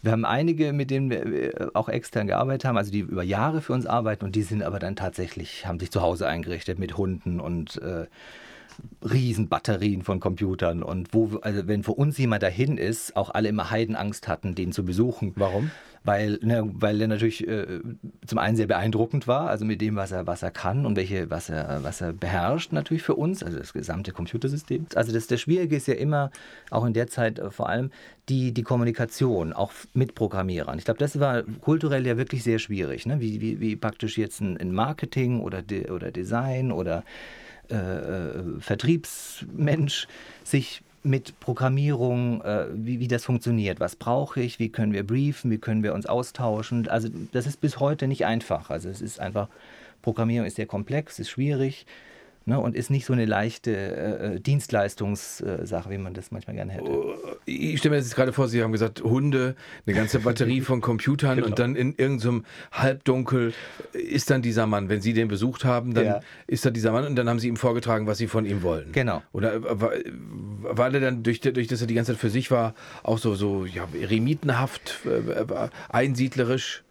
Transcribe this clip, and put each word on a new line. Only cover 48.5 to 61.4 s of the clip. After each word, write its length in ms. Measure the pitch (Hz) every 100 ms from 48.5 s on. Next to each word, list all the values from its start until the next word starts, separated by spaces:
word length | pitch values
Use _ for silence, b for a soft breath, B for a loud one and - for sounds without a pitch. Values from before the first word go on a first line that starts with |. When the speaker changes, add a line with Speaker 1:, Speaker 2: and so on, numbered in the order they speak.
| 80 -
Speaker 1:
Also 220 | 78 87
es 100 | 98
ist 180 | - -
einfach, 300 | 95 107 101 B B B B B
Programmierung 440 | - 113 113 120 98
ist 100 | -
sehr 100 | 107
komplex, 520 | 101 107 139 151 -
ist 120 | -
schwierig, 560 | - 139 139 135 139 - B B B B B -
ne, 120 | 135
und 180 | 120 113
ist 140 | 117
nicht 160 | 139 123
so 60 |
eine 120 | 123
leichte, 460 | 110 101 110 - 120
äh, 600 | 101 98 90 92 - 104
äh, 60 | 92
Dienstleistungs-, 1040 | 131 143 - 110 101 - 101 101 - -
äh, 240 | - 90 85
Sache, 240 | 87 92
wie 80 | 98
man 160 | 92
das 160 | 95 -
manchmal 260 | 101 - -
gerne 160 | 98
hätte. 180 | 95 71
Speaker 2:
Oh, 240 | 69 - - - - -
ich 320 | 135 151 151
stelle 160 | 156
mir 40 | 147
das 80 | 120
jetzt 100 | -
gerade 160 | 131
vor, 160 | 120 131
Sie 140 | 117
haben 100 | 113
gesagt, 300 | 110 110 104
Hunde, 520 | 113 127 143 135 127 131 B B -
eine 100 | 101
ganze 240 | 107 127
Batterie 400 | 113 113 120 131
von 200 | - 127
Computern 560 | 123 113 - 143 143
Speaker 1:
<laughs> 0 |
Genau. 120 | 131